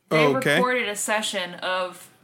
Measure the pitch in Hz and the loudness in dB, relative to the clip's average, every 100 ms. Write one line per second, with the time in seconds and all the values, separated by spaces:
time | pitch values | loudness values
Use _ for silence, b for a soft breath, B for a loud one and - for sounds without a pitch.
0 | - 156 151 131 151 151 247 254 208 208 | -2 2 4 4 2 2 2 0 -2 -4
1 | - 214 220 202 180 175 185 185 185 180 | -2 -2 -2 -4 -6 -6 -4 -2 -4 -8
2 | - _ | -20 _